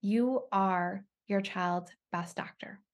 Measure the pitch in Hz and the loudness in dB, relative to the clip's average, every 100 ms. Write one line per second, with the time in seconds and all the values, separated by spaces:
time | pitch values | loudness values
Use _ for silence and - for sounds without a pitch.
0 | 202 220 247 262 - 196 190 180 175 196 | 2 4 4 2 0 2 2 2 0 -4
1 | - _ _ 202 196 190 180 175 175 - | -12 _ _ 0 0 -2 0 0 -4 -20
2 | _ 175 170 - 175 - - 202 _ | _ -6 -6 -8 -10 -10 -16 -16 _